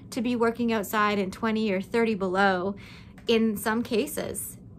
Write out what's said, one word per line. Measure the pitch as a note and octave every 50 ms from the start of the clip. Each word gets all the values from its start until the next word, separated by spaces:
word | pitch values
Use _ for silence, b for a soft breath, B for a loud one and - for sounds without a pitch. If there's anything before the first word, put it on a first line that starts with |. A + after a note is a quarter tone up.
| - -
to | - C4+
be | A3 B3 B3 A#3
working | A#3 A#3 A3+ A3+ A#3+ A#3
outside | A3+ A3 G3 F#3+ - G#3+ G#3 G#3 G#3 G3+
in | G3 F#3
twenty | F#3+ - - A3+ A3 A3 A3 A3
or | F#3+ F#3
thirty | G3 - - A#3 A#3 A3+ A3
below | F#3 G3 F#3 F3+ F#3+ G3+ G3 F#3+ F3+ F3 G3 G3+ B B B B B B B B B - -
in | A#3 A3+ A3+ A3+ G#3+ G3
some | - A3+ A3 A#3 A#3+
cases | - B3 G3+ B3+ D#4 - - - - - - - - - - - - -